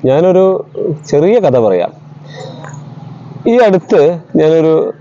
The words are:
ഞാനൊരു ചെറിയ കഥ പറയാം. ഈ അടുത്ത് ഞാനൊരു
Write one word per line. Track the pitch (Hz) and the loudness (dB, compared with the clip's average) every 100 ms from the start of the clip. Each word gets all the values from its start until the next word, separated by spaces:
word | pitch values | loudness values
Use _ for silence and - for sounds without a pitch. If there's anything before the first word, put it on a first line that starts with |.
ഞാനൊരു | 131 139 180 180 190 190 - - 208 151 - | 2 2 2 4 2 0 -6 -8 -6 -6 -2
ചെറിയ | 143 170 233 | 0 2 2
കഥ | 175 127 | 2 2
പറയാം. | 110 92 85 - - - - - 127 123 - - - - - - - - - | 2 0 -2 -8 -20 -20 -20 -18 -16 -18 -18 -18 -18 -18 -18 -20 -20 -6 0
ഈ | 240 | 2
അടുത്ത് | 226 190 - 190 147 170 - - | 4 2 2 2 2 0 -4 0
ഞാനൊരു | 156 165 160 160 - - | 2 2 2 0 -2 -6